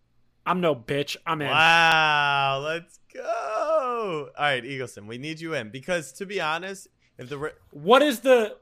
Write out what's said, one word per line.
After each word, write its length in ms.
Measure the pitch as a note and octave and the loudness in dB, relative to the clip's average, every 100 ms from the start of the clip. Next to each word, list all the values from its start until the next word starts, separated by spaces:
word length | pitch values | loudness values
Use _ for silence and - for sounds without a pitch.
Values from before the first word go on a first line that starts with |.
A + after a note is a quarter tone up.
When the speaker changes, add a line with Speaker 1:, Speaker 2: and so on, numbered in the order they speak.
| _ _ _ _ D#3+ | _ _ _ _ -4
Speaker 1:
I'm 160 | F3+ | 0
no 140 | E3+ B2+ | 2 0
bitch. 420 | A2 C#3+ D3 - E3+ | -4 -4 -4 -8 -6
I'm 160 | D#3+ | -4
in. 60 | C#3 | 0
Speaker 2:
Wow, 1120 | D3 D#3+ E3 E3 D#3+ D#3 D3 C#3+ C#3 C#3 C3+ | 4 6 6 6 6 4 2 2 0 0 -2
let's 360 | D3+ E3+ F3 _ _ | -4 -8 -10 _ _
go. 1160 | - - E4+ - E4 D4+ D#4+ B3+ A#3+ G#3 D#3 C3 - | -12 -8 -6 -6 -4 -2 0 -2 -4 -4 -6 -8 -4
All 60 | |
right, 200 | D3 B2+ | -2 -2
Eagleson, 420 | A#2+ C3+ A#2+ G#2 G#2 | -4 -10 -10 -12 -14
we 120 | A#2+ | -12
need 220 | D3+ D#3+ | -10 -10
you 140 | E3 | -8
in 160 | C#3+ G#2+ | -8 -8
because, 420 | C3 F3+ F3 - | -12 -6 -6 -6
to 120 | - F#3+ | -12 -10
be 160 | G3 | -6
honest, 460 | D#3 E3 F#3+ G3 - _ _ - | -4 -6 -8 -14 -18 _ _ -20
if 120 | B2 | -14
the 80 | C#3 | -10
re- 140 | D3+ - _ | -10 -12 _
Speaker 1:
What 300 | D3 E3 C4 | -6 4 6
is 200 | D4+ A3 | 6 2
the, 360 | C4 B3 G#3 - | 4 4 4 -6